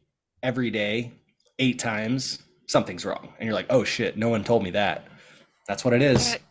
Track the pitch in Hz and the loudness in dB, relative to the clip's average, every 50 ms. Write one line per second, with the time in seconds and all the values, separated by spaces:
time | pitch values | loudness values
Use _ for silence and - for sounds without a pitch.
0 | _ _ _ _ _ _ _ _ - 127 120 127 123 113 104 107 104 104 107 120 | _ _ _ _ _ _ _ _ -4 -4 -2 -2 -2 -2 -2 -2 -2 -2 -2 -4
1 | 120 120 - _ _ _ _ _ _ _ _ - 131 127 120 - - 117 110 104 | -6 -8 -12 _ _ _ _ _ _ _ _ 0 2 2 2 0 -4 -4 -4 -2
2 | 110 110 127 135 131 - - - - _ _ _ _ - - 139 - - 92 80 | -2 -2 -2 -2 -4 -6 -8 -10 -14 _ _ _ _ 0 0 0 0 0 -6 -8
3 | - 98 - - - - - - 113 113 110 98 92 - 127 131 101 - - - | -6 -6 -6 -6 -10 -14 -12 -8 -6 -2 -2 -2 0 2 2 2 4 2 0 0
4 | 113 95 - 107 110 117 117 107 92 - 120 117 98 90 85 101 101 92 78 - | -2 -2 0 0 0 0 0 0 2 2 2 2 2 0 0 0 0 0 0 -2
5 | - - - - - - - - _ _ _ _ _ - 101 - - 160 147 - | -8 -16 -20 -20 -20 -20 -20 -20 _ _ _ _ _ -8 -8 -2 2 2 4 6
6 | 151 143 127 - - - - - - _ | 6 6 4 4 2 0 -2 -6 -8 _